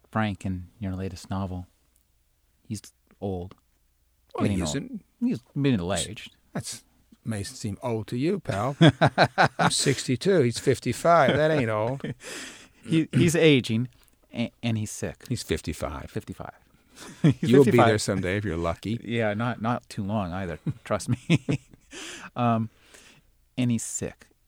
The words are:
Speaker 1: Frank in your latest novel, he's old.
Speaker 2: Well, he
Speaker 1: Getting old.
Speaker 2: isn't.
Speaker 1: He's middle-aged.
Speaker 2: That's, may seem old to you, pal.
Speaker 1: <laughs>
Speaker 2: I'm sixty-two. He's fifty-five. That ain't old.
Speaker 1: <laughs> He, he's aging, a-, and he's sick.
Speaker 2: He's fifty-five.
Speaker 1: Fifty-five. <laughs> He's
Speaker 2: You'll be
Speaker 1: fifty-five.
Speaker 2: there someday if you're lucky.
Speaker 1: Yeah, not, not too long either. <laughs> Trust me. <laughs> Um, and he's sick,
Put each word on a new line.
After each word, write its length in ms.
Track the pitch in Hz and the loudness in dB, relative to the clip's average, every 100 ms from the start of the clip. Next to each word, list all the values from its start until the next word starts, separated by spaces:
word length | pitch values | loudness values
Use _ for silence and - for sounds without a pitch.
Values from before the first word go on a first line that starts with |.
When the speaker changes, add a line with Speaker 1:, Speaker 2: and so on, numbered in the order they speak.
| _ | _
Speaker 1:
Frank 340 | 110 107 95 98 | -2 -2 -2 -6
in 220 | 92 90 _ | -6 -8 _
your 140 | 98 | -8
latest 360 | 92 95 92 - | -6 -8 -10 -8
novel, 380 | 95 95 90 90 _ _ _ _ _ _ _ _ _ _ | -6 -6 -8 -12 _ _ _ _ _ _ _ _ _ _
he's 140 | 104 - _ _ _ | -12 -12 _ _ _
old. 360 | 98 92 92 - _ _ _ _ _ _ _ - | -8 -6 -10 -16 _ _ _ _ _ _ _ -4
Speaker 2:
Well, 80 | |
he 60 | - | -2
Speaker 1:
Getting 140 | 95 | 0
old. 60 | 82 | -2
Speaker 2:
isn't. 360 | 139 - 233 - _ | -6 -8 -14 -16 _
Speaker 1:
He's 240 | 240 151 - 143 | -4 -4 -6 -2
middle-aged. 800 | 139 113 87 92 - - - - _ | 2 2 0 -2 -4 -10 -16 -20 _
Speaker 2:
That's, 300 | - - - - _ _ _ - | -10 -10 -14 -18 _ _ _ -8
may 180 | 107 | -8
seem 340 | 98 - 110 98 | -8 -8 -8 -6
old 240 | 123 113 104 | -6 -6 -6
to 100 | 123 | -4
you, 220 | 156 196 | -2 -4
pal. 380 | - 101 120 143 | -4 -4 -4 6
Speaker 1:
<laughs> 800 | 165 - 156 - 170 - 165 - | 6 8 2 4 2 4 2 4
Speaker 2:
I'm 120 | 143 | 0
sixty-two. 720 | - 143 131 - 123 185 185 | 2 0 0 -2 -2 2 4
He's 180 | 123 - | 2 0
fifty-five. 760 | - 120 127 - 165 170 131 139 | 0 0 -2 0 4 6 6 4
That 160 | 156 | 2
ain't 180 | 156 113 | 2 0
old. 320 | 107 117 135 | 0 -2 -4
Speaker 1:
<laughs> 100 | - - - - - - - _ - | -8 -10 -12 -14 -14 -18 -20 _ -2
He, 240 | 165 156 | 0 2
he's 240 | 131 170 160 | 2 4 6
aging, 540 | 160 139 - 113 127 - _ _ _ | 6 6 4 -2 -2 -10 _ _ _
a-, 200 | - 117 - | -8 -8 -4
and 140 | 117 113 | -4 -2
he's 140 | 107 | -4
sick. 340 | - 92 - - | -8 -8 -10 -8
Speaker 2:
He's 160 | 120 | -8
fifty-five. 680 | - 80 - 78 71 71 73 | -4 -4 -4 -8 -8 -8 -10
Speaker 1:
Fifty-five. 440 | 107 - - - - _ _ _ | -12 -12 -14 -14 -18 _ _ _
<laughs> 340 | - - - | -20 -20 0
He's 140 | 151 - | 2 2
Speaker 2:
You'll 240 | - 127 170 | 6 8 8
be 60 | |
Speaker 1:
fifty-five. 160 | 123 117 | 8 6
Speaker 2:
there 100 | 107 | 4
someday 400 | - 98 92 101 | 0 -2 -2 -2
if 80 | 101 | -2
you're 100 | 82 | -2
lucky. 420 | 85 82 95 117 | -4 -4 -6 -8
Speaker 1:
Yeah, 300 | - 117 107 | -6 -4 -2
not, 280 | 104 120 98 | -2 -4 -4
not 280 | 110 123 - | -4 -4 -6
too 160 | - 98 | -8 -4
long 260 | 107 90 | -4 -4
either. 260 | 90 92 78 - | -6 -6 -6 -8
<laughs> 120 | - - | -10 -6
Trust 240 | 107 - | -6 -2
me. 80 | - - 160 - | -4 0 0 0
<laughs> 220 | 165 - - _ 339 - - - - | -4 -6 -20 _ -16 -16 -16 -14 -2
Um, 340 | 120 113 110 - _ - - - _ _ _ - | 0 0 -2 -10 _ -20 -20 -20 _ _ _ -4
and 140 | 123 | -2
he's 120 | 113 | -2
sick, 440 | - - - - - _ | -4 -8 -8 -10 -20 _